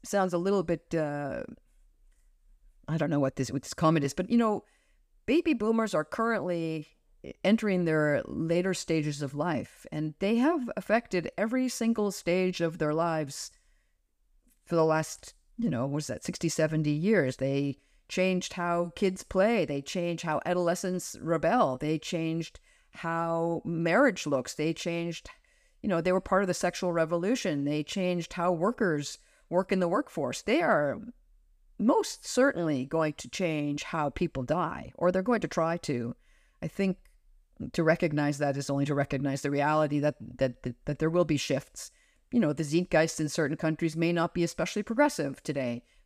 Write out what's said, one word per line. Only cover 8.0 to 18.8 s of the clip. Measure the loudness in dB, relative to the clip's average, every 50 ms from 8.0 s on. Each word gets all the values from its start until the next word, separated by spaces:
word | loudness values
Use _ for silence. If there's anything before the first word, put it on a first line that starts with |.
| 4 4 2 2 -2
later | -4 -4 -4 -2 0 2 2 2 0 -2
stages | -2 -2 0 0 0 0 0 -2 -4
of | -6 -6 -4
life, | -4 -2 -2 -2 -2 -4 -6 -12 -20 -16 -10
and | -6 -4 -4 -4 -4 -2
they | 0 0 2 4
have | 4 4 2 0 -2 -4 -6
affected | -6 -2 2 0 0 0 0 -2 -2 -2 -2 -4 -2
every | -2 0 0 0 0 -2
single | -2 -2 0 0 0 0 0 -2
stage | -2 -4 -2 0 2 2 2 0 0 0
of | -2 -2 -2 -2
their | -2 0 0
lives | 0 0 0 0 -2 -4 -6 -8 -10 -12 -14 _ _ _ _ _ _ _ _ _ _ _ _ _ _ _ _ _ _ _ _ _ _ _
for | 0 2
the | 4 4
last, | 6 4 2 0 -2 -8 -14 -16 -20 -20 _ _ _ _ -4
you | -2 -2
know, | 0 0 -2
what | -2 -2 -4
is | -4 -6
that, | -8 -8 -6
sixty, | -8 -6 -2 -2 -2
seventy | 0 2 0 2 2 0 0 0
years. | 0 0 2 4 4 4 4 2 -2 -2
They | -2 0 0 0 0 -2 -4 _ _ _ _ _ _ -6
changed | -2 0 2 2 2 0 -2 -4 -6
how | -6 -2 0 0 0